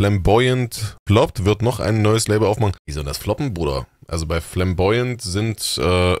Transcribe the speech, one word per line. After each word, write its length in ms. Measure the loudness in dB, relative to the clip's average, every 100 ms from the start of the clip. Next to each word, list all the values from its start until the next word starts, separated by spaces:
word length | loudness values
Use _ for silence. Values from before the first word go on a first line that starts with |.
| 2 2 4
Flamboyant 680 | 4 4 0 -2 -6 -8 -6 2
floppt, 360 | 4 4 0
wird 180 | 0 2
noch 180 | 0 -2
ein 220 | 0 2
neues 260 | 2 2 2
Label 180 | 2 2
aufmachen? 280 | 2 0 -2 -8
Wie 60 |
soll 120 | -8
das 140 | -6 -6
floppen, 340 | -4 -4 -4
Bruder? 320 | -4 -2 -4 -6 _ -10
Also 180 | -8 -4
bei 140 | -4
Flamboyant 800 | -4 -4 -2 0 0 0 -2 -6
sind, 560 | -6 -4 -4 -4 -6 -2
äh, 380 | 0 2 2 0